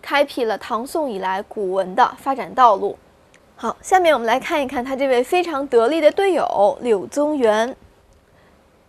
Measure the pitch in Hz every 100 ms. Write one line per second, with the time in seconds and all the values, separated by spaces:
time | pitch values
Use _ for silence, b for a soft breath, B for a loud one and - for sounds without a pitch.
0 | - 285 285 - 226 190 - 226 262 339
1 | 285 190 185 190 214 226 190 196 185 185
2 | 240 - 277 269 175 202 247 196 196 -
3 | _ _ _ _ _ - 226 - - 381
4 | 339 262 226 254 - 320 262 294 269 262
5 | 269 240 262 359 339 277 277 233 233 320
6 | 302 311 392 302 - - 202 - 240 202
7 | - 285 294 302 226 214 240 - _ _
8 | _ _ _ b b b b _